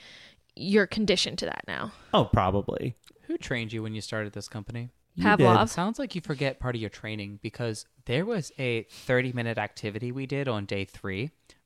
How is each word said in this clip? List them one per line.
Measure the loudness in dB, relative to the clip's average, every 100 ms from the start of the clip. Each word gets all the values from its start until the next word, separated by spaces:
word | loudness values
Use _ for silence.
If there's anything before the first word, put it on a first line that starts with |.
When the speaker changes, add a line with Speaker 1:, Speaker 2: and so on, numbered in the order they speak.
| -8 -20 -20 _ _ -8
Speaker 1:
you're | 2 4 4
conditioned | 2 2 2 0 -4
to | -6
that | -6 -8
now? | -8 -8 -12 0
Speaker 2:
Oh, | 2 4
probably. | 4 4 2 0 -4 -4 -8 -16 _ -8
Speaker 3:
Who | -6
trained | -4 -4 -4
you | -4
when | -6
you | -6
started | -4 -4 -4
this | -8 -10
company? | -10 -8 -10 -10 -14 _
Speaker 2:
You | 0 4
Speaker 1:
Pavlov. | 8 8 8
Speaker 2:
did. | 6
Speaker 3:
Sounds | 0 -2 -2
like | -6 -6
you |
forget | -6 -2 -2 -2
part | -4
of | -4
your | -6
training | -8 -8 -8 -8 -10
because | -10 -4 -4 -4 -10 _ -2
there | 0 0
was | -2 -4 -4
a | -2 -2 -4
thirty-minute | -6 2 2 2 0 -2 -2
activity | -4 -4 -6 -4 -6
we | -6 -4
did | -2 -2
on | -2 -2
day | -4 -4
three | -6 -4 -4 -4 -8 _ _